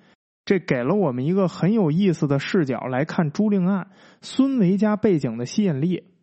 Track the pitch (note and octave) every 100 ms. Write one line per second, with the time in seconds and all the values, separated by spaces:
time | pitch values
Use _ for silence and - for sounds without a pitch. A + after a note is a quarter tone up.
0 | _ _ _ _ - F#3+ - C3+ B2 G#3
1 | E3+ B2 C#3 F#3+ F3+ - E3 A3+ E3 D#3+
2 | G3 D#3 C#3+ C#3 - G3 C3+ A#2+ B2+ B2+
3 | D#3 - D#3 - G#3 G3+ F3 G3 - _
4 | - _ - - C4+ C4 F3+ G3 G#3+ G#3
5 | A3+ E3 C3 A2+ B2 - G3 C3+ F3 F3
6 | - _